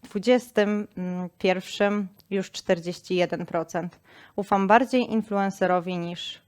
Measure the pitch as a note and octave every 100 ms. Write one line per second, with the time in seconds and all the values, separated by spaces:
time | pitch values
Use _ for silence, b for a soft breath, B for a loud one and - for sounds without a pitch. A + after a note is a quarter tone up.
0 | - G#3 F#3+ B3 - - G#3 G#3 G#3 -
1 | F3+ F3+ F3+ _ F#3+ F#3 - - G3+ G#3
2 | F#3+ _ _ G3 F#3+ - - F3+ E3+ F3
3 | - F#3 F3 E3+ F3 E3+ E3 F3 E3+ -
4 | B B B - G3 G3+ F#3+ A3 B3+ B3+
5 | A#3+ A3 G#3+ G3+ G3 F#3+ F#3 F3+ F3 F3+
6 | E3+ F3 - -